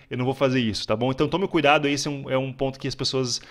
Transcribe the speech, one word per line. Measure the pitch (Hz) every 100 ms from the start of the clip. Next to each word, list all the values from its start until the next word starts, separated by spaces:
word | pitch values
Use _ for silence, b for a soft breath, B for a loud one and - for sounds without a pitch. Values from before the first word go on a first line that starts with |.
| B
eu | 127
não | 127
vou |
fazer | 131 135 127
isso, | 113 95 -
tá |
bom? | 110 123
Então | 131 151
tome | 165 190
cuidado | 170 143 151 143
aí, |
esse | 143 151
é |
um, | 143 127
é | 131
um | 135
ponto | 131 135 131
que | 135
as |
pessoas, | - 131 131 127 113 B